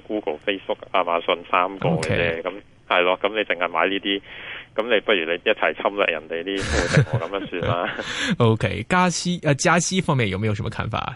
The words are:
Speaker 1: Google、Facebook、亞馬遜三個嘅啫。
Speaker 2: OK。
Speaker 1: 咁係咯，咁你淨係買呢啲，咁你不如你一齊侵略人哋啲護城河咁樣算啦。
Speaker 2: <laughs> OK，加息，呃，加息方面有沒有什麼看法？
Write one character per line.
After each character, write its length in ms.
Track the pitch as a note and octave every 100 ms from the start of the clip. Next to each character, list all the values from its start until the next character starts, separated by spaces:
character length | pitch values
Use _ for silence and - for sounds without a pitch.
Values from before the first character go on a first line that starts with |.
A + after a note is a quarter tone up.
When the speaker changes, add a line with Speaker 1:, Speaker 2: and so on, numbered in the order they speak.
| -
Speaker 1:
Google、 320 | G#2+ F#2 D2+ -
Facebook、 300 | G2 - G#2 -
亞 120 | G2 F2
馬 160 | E2+
遜 160 | F2+ E2+ E2+
三 280 | F#2+ F2+ G2
個 100 | F2+
嘅 120 | E2
啫。 380 | D#2+ G2+ E2+ E2
Speaker 2:
OK。 20 |
Speaker 1:
咁 100 | F2+ G2+ - - -
係 120 | F#2+
咯， 140 | F2+ F#2
咁 80 | G2+
你 100 | G#2+ G2+
淨 100 | F2
係 120 | F2
買 180 | E2+ F2
呢 120 | G2
啲， 200 | G2+ G2 - - - - - -
咁 180 | A2+
你 60 | G#2+
不 120 | -
如 60 | G2
你 140 | D#2+ F2
一 180 | A2
齊 200 | G#2 E2+ D2
侵 140 | A2 G2+
略 100 | F#2+
人 160 | D#2+ D#2+
哋 160 | E2
啲 160 | F2+ G2
護 360 | G2+ D#2 E2+ F#2
城 80 | A#2+
河 140 | - E2+
咁 140 | G2
樣 80 | -
算 140 | F2+
啦。 320 | E2+ F2 G2 - - -
Speaker 2:
<laughs> 200 | C#4 G3
OK， 460 | A#2 A2 G#2 F#2 -
加 200 | F#3 F3+
息， 300 | E3 F3 F3
呃， 120 | D#3 C#3
加 240 | F3+ E3+
息 220 | - F#3
方 160 | E3+ C3+
面 100 | G#2+
有 80 | F#2
沒 100 | A2
有 60 |
什 80 | G#2
麼 80 | -
看 200 | - A2
法？ 260 | G#2 -